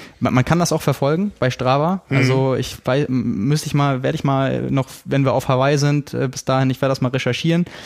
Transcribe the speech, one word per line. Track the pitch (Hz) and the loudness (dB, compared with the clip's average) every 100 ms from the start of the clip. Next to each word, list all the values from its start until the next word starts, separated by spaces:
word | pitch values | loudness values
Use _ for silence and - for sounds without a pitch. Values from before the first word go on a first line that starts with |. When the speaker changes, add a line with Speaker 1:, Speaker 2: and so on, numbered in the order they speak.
| - - | -18 -4
Speaker 1:
man, | 113 | 0
man | 127 | 2
kann | 123 165 | 2 2
das | 165 | 2
auch | 156 | 0
verfolgen | - 135 139 165 202 - | -2 0 0 0 -2 -2
bei | 131 | -2
Strava. | - 123 139 160 190 - | 0 0 2 0 -2 0
Speaker 2:
Mhm. | 139 | 2
Speaker 1:
Also | 131 131 135 123 | 2 2 2 0
ich | 131 - - | -4 -6 -2
wei-, | 135 147 | 0 0
m-, | 127 117 95 120 | -2 -2 -2 0
müsste | 151 - | 0 0
ich | 147 | 0
mal, | 143 131 | 2 0
werde | 135 151 | -2 -2
ich | |
mal | 139 135 135 127 127 | 0 0 0 -2 -2
noch, | 135 - - - | -2 -2 -8 -4
wenn | 139 135 | 0 2
wir | |
auf | 120 - | 0 0
Hawaii | 127 135 147 | 2 2 2
sind, | 147 147 135 123 | 2 0 -2 -4
äh, | 131 | -4
bis | - | -4
dahin, | - 131 131 | -2 0 2
ich | 123 | 0
werde | 135 | 0
das | 135 | 0
mal | 127 | 0
recherchieren, | 131 127 120 165 170 170 - | 0 -2 -2 0 0 0 -6